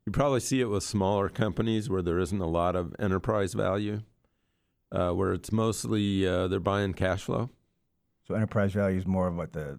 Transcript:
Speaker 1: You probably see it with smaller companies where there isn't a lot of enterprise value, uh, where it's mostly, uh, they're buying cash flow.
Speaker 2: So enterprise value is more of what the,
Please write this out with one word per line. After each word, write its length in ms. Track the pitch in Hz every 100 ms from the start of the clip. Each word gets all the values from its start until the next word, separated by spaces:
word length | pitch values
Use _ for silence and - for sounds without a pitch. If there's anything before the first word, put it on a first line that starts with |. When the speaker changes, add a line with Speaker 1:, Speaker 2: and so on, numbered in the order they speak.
| -
Speaker 1:
You 60 |
probably 280 | 98 143 127
see 200 | - 135
it 40 | 120
with 180 | 101
smaller 460 | - 104 95 101 98
companies 580 | - 110 87 113 110 104
where 120 | 92
there 160 | 87 85
isn't 220 | 90 98
a 60 | 85
lot 280 | 85 87 90
of 200 | 87 -
enterprise 540 | 101 95 113 107 95
value, 480 | 110 98 101 104 104 107 _ _ _ _ _ _ _ -
uh, 200 | 95 90
where 200 | 90 95
it's 180 | 92 -
mostly, 760 | 110 110 104 113 107 101 95 92
uh, 200 | 90 92
they're 120 | 95
buying 340 | 90 101 101
cash 300 | 90 92 95 -
flow. 260 | - 120 - _ _ _ _ _ _ -
Speaker 2:
So 60 | 98
enterprise 360 | 107 110 98
value 260 | 98 98 92
is 80 | 92
more 220 | 95 92
of 80 | 85
what 160 | 82
the, 240 | 82 73